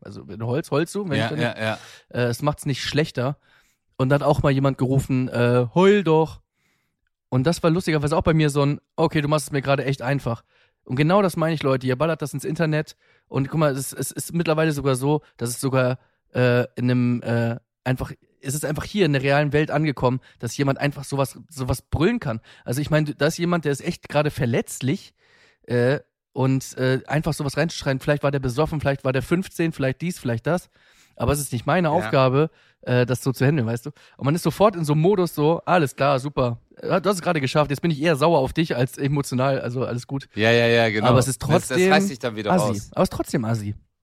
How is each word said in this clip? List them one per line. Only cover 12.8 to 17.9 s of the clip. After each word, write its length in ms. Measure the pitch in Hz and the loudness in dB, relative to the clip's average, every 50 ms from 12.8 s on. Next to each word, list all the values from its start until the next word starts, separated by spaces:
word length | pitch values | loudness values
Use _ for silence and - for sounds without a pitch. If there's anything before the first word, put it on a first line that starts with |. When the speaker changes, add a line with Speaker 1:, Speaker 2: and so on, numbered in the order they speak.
| 151 - - _ _ _ _ _ _ _ | -4 -6 -10 _ _ _ _ _ _ _
Speaker 1:
Und 220 | - 131 139 139 | -4 -2 -2 -2
guck 100 | - 170 | 0 0
mal, 120 | 156 147 131 | 2 2 0
es, 200 | 139 131 - - | -2 -6 -8 -6
es 180 | - 139 - | -6 -8 -6
ist 220 | - - - - 156 | -6 -10 -10 -6 -4
mittlerweile 400 | 170 170 160 156 156 160 160 147 | -4 0 0 2 2 2 2 0
sogar 220 | 143 131 139 131 | 0 0 0 0
so, 280 | 123 135 143 151 151 _ _ _ | 0 2 0 0 0 _ _ _
dass 140 | - 117 120 | -8 -6 -6
es 100 | 123 - | -6 -2
sogar, 380 | - 135 127 131 127 123 131 - _ _ _ _ _ _ - | -4 0 2 2 2 2 0 -4 _ _ _ _ _ _ -2
äh, 300 | 123 123 123 120 123 123 - - | 2 4 4 4 4 2 0 -2
in 140 | - 123 123 | -4 0 2
einem, 320 | 127 123 123 123 123 120 - | 2 2 2 2 0 0 -2
äh, 340 | - 117 117 117 117 117 123 _ _ _ _ - | -2 0 0 0 0 -2 -6 _ _ _ _ -4
einfach, 280 | 127 | -4